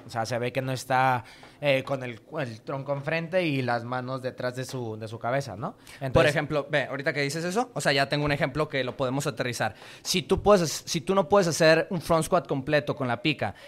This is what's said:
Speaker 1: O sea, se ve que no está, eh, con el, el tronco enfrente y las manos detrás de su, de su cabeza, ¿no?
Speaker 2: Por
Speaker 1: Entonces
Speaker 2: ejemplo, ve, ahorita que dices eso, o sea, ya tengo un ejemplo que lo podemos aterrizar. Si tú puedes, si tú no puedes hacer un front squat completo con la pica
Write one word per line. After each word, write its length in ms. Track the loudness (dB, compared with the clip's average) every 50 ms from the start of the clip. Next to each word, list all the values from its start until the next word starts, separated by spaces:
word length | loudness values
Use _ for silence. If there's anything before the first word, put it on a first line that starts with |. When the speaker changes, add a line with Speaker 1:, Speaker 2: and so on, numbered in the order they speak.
| -14 -8
Speaker 1:
O 20 |
sea, 160 | -6 -4 -4
se 140 | -2 -2 -2
ve 140 | -2 -2 -2
que 80 | -2
no 100 | -4 -2
está, 540 | -4 -6 -2 0 2 4 4 4 2 0 -2 -6 -14 -20 -20 -20 -14 -4
eh, 240 | 0 2 2 2 2
con 160 | -2 -4 -4
el, 200 | -4 -8 -10 -12 -14 -10 -8 -6
el 220 | -6 -6 -8 -10
tronco 320 | -10 -8 -8 -8 -6 -4 -6
enfrente 520 | -4 -4 -4 -4 -4 -2 -2 0 0 2
y 160 | 2 0 0
las 220 | 0 0 0 -2 -2
manos 380 | -4 -6 -6 -4 -4 -6 -6
detrás 340 | -6 -6 -6 -4 -6 -4 -4
de 80 | -6 -8
su, 320 | -6 -6 -6 -6 -6 -8
de 140 | -8 -10 -10
su 100 | -10 -6
cabeza, 380 | -4 -2 -2 -2 -2 -4 -8 -8
¿no? 160 | -8 -8 -10
Speaker 2:
Por 80 | -12 -18 -20 -12 -10 -6 2
Speaker 1:
Entonces 240 | 4 6 6 6
Speaker 2:
ejemplo, 340 | 4 2 0 0 -2 -2 -2 0
ve, 140 | -2 -2 -2
ahorita 260 | -2 -4 -4 -4 -2
que 80 | -2 0 -2
dices 200 | -2 -2 -4 -4
eso, 280 | -2 -2 -2 -2 -2 -4
o 80 | -2
sea, 100 | 0 2
ya 160 | 2 2 2 2
tengo 160 | 2 0 2
un 80 | 0
ejemplo 380 | 2 0 0 0 0 -2 -2 -2
que 160 | -2 -2 -2
lo 100 | -2 -2
podemos 320 | -2 -2 0 0 0 -2 -2
aterrizar. 480 | -4 -2 -4 -4 -2 -2 -2 -4 -4 -6 -14 -20 -20 -12
Si 200 | -6 -4 -2 -2
tú 200 | 0 0 0 2
puedes, 420 | 6 6 6 6 6 2 -2 -6 -6
si 160 | -4 -4 -4
tú 140 | -2 2 2
no 120 | 2 2 4
puedes 220 | 4 4 6 4
hacer 380 | 4 4 6 6 6 6 4 0
un 100 | -4 -6
front 240 | 0 2 2 2 4
squat 240 | 2 2 0 2 0
completo 480 | -2 -2 0 2 2 2 2 0 -2
con 140 | -2 -2 -2
la 120 | -2 0
pica 320 | 0 0 0 0 -2 -4 -4 -8 -14